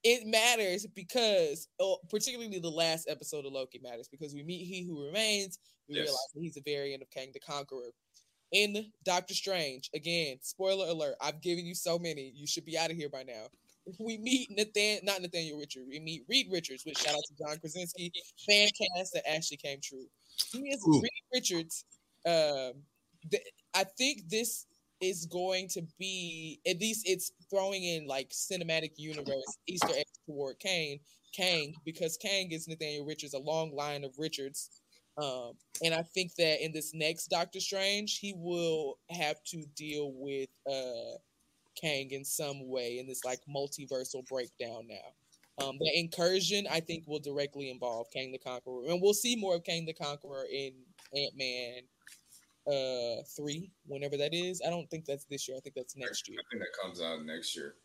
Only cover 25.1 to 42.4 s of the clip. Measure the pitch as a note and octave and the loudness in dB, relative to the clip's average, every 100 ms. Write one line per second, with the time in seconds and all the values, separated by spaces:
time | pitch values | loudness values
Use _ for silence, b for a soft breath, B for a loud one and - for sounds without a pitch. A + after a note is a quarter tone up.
25.1 | F#3 E3 F3 F#3 F#3 F#3 F#3 E3 _ F#3+ | 0 -4 -2 0 0 0 -6 -6 _ -6
26.1 | F#3 E3+ D#3+ D#3+ - F3 F3 A3 A3 F3+ | -4 -4 -6 -8 -2 0 2 2 2 2
27.1 | F3+ - _ - G3 F#3+ F#3+ F3+ E3 D3 | 2 0 _ 0 2 2 0 0 0 0
28.1 | C3+ C3 - - F#3 E3 D#3+ D#3 D#3 D#3 | -2 -2 -6 -2 -2 2 2 0 -6 -8
29.1 | D3+ C#3 C3+ C3 - - F3+ F3 C#3+ D3 | -6 -2 -2 -4 -10 -6 2 2 2 0
30.1 | - - C#3+ C3+ - F#3+ F3+ D3+ C#3+ b | -8 -10 -4 -4 -2 0 0 0 -6 b
31.1 | b _ - F#3 E3+ D3 - D#3+ E3 E3 | b _ 2 4 4 0 -6 -10 -4 -4
32.1 | - G#3 G3 F#3 D#3+ E3 D#3 D3+ D3 C#3+ | -2 0 0 0 -4 -6 -6 -4 -4 -6
33.1 | D3 D3 C#3+ D3 D#3+ D#3+ C#3 D3 C#3+ C#3 | -6 -6 -4 0 0 0 -2 -4 -4 -6
34.1 | C3 D#3 D#3 C#3 C#3+ - - _ b _ | -4 -4 -4 -6 -8 -10 -16 _ b _
35.1 | - C#3+ B2+ A#2+ - _ - E3 D#3+ E3 | -4 -2 -2 -8 -14 _ 0 2 2 0
36.1 | F#3+ F3 - D#3+ D#3 D#3+ D#3 D3+ D#3+ D#3 | -2 -2 4 4 4 0 -2 -6 0 0
37.1 | E3 - F3 F3+ F#3 - G3 F#3+ G3+ G#3 | 0 0 0 0 -2 -4 0 2 2 0
38.1 | - G3+ F#3 E3+ F3 E3+ D#3+ C#3+ - - | -4 -4 -6 -2 2 2 2 0 -6 -10
39.1 | F3 D3+ D#3 - E3+ D3 D3 D3+ D3 C#3+ | -2 0 0 -6 -10 -10 -10 -4 -2 -4
40.1 | B2+ C#3 C#3 C3+ _ C#3 C3+ B2+ A#2 A2+ | -4 -4 -4 -4 _ -4 -2 -2 -6 -8
41.1 | A#2+ _ _ _ _ _ - D#3+ C#3 C3+ | -10 _ _ _ _ _ -4 0 0 -2
42.1 | C3+ C#3 - | -6 -4 -2